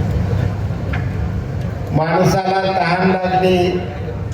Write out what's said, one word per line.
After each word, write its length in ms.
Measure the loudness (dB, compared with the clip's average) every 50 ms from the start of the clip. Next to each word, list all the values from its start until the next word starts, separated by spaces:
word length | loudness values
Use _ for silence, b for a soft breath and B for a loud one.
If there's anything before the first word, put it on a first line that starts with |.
| 0 0 0 0 0 0 0 0 0 0 -2 -2 -4 -4 -4 -4 -4 -4 -2 -2 -2 -2 -2 -2 -2 -2 -2 -4 -4 -4 -4 -4 -4 -4 -4 -6 -4 -2 0
माणसाला 640 | 0 2 2 2 2 4 4 2 2 2 2 0 2 2 2
तहान 420 | 2 2 2 2 2 2 2 2
लागली, 680 | 2 2 0 0 2 2 4 4 4 4 4 2 0 -2 -2 -4 -6 -6 -6 -6 -6 -6 -6 -6